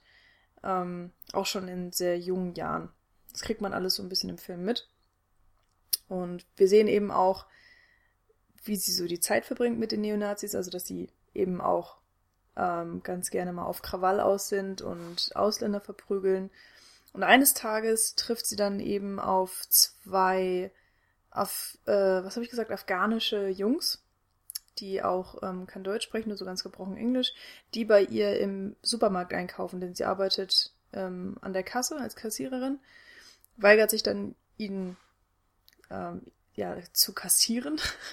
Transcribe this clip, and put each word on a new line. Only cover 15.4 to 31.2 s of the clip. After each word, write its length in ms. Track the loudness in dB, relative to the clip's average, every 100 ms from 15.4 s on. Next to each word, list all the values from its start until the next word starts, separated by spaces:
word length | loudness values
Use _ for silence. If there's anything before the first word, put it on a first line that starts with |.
| 0 2 -2 -2
verprügeln. 720 | -6 -12 -4 0 2 0 -2 -12 -20 -20 -20 -20 -14
Und 100 | 0
eines 300 | 8 8 8
Tages 600 | 2 0 0 2 2 0 -2
trifft 320 | -2 -2 -2
sie 80 | 0
dann 240 | 0 0
eben 400 | -2 -2 -2 -4
auf 480 | 2 2 0 -4 2
zwei 1000 | 4 4 0 -2 2 4 4 2 0 -4 -10 _ _ _ _ _
Af-, 480 | -4 -4 -6 -10 -6 0
äh, 380 | 4 4 2
was 120 | -2 -6
hab 80 |
ich 60 | -6
gesagt, 220 | -6 -6
afghanische 760 | -6 -2 0 2 2 0 0 -2
Jungs, 560 | 0 0 0 -2 -6 _ _ _ _ -14 -14 _ -14
die 240 | -6 -2
auch, 380 | 0 0 -4 -8
ähm, 240 | -8 -8 -10
kein 160 | -10
Deutsch 220 | -6 -6 -4
sprechen, 240 | -6 -4
nur 80 | -6
so 80 | -8
ganz 180 | -8
gebrochen 340 | -10 -10 -10 -4
Englisch, 360 | 0 0 0 -4 -16 -20 _ -2
die 100 | 6
bei 160 | 8
ihr 380 | 8 2 2 2
im 360 | 0 -4 -8 -6
Supermarkt 520 | -4 2 2 2 -2
einkaufen, 460 | -4 -4 -6 -8 -8
denn 160 | -8 -4
sie 100 | -2
arbeitet, 680 | 0 0 0 0 0 0 _ _
ähm, 460 | -8 -6 -6